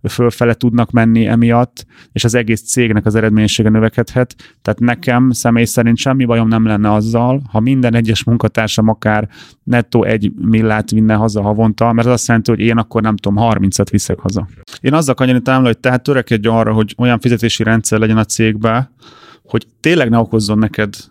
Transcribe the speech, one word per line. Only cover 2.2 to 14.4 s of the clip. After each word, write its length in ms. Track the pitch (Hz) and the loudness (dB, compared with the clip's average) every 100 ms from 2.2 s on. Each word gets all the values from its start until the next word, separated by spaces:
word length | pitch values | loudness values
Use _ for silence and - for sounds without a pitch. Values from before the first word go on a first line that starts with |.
az 120 | 120 120 | 0 0
egész 260 | 110 113 | 0 -4
cégnek 440 | - - 117 107 107 | -2 -2 0 0 0
az 100 | 110 | 0
eredményessége 540 | 110 107 107 - 107 | 2 2 2 2 2
növekedhet. 680 | 110 110 - 113 127 123 - - _ | 2 2 -2 -2 -2 -4 -6 -20 _
Tehát 180 | - 104 | -6 -2
nekem 520 | 120 120 - 123 127 | -2 -2 -2 2 2
személy 340 | 117 123 117 117 | 0 0 0 0
szerint 320 | - 117 113 | 0 0 0
semmi 280 | 139 135 123 | 0 -2 0
bajom 220 | 117 113 | 0 2
nem 180 | 113 110 | 2 0
lenne 280 | 104 104 | 0 2
azzal, 480 | 107 110 117 123 135 131 | 0 0 0 0 -2 -2
ha 100 | 110 | -2
minden 360 | 117 135 120 117 | 0 0 2 0
egyes 280 | 110 110 | 0 -2
munkatársam 640 | - 120 110 - 110 - 107 | 0 0 0 -2 -2 0 0
akár 420 | 107 107 107 107 - - _ | 0 0 -2 -4 -12 -20 _
nettó 400 | - 123 - 117 | -2 -2 0 0
egy 280 | 107 110 104 - | 0 0 -2 -4
millát 560 | 110 113 110 107 107 | 0 2 2 -2 -2
vinne 220 | 110 110 | 0 2
haza 280 | 107 110 104 | 2 0 -2
havonta, 520 | 101 107 110 107 117 | -2 0 0 2 0
mert 140 | 117 117 | 2 0
az 60 | |
azt 140 | 123 - | 0 0
jelenti, 220 | 117 117 | 0 2
hogy 100 | 110 | 0
én 180 | 110 117 | 0 0
akkor 240 | 110 113 | -2 -2
nem 160 | 110 104 | 0 0
tudom, 200 | 101 101 | -2 0
harmincat 520 | 117 104 98 - 98 | 0 2 0 0 0
viszek 300 | 107 - 90 | -2 -2 -6
haza. 280 | 95 101 | -4 -6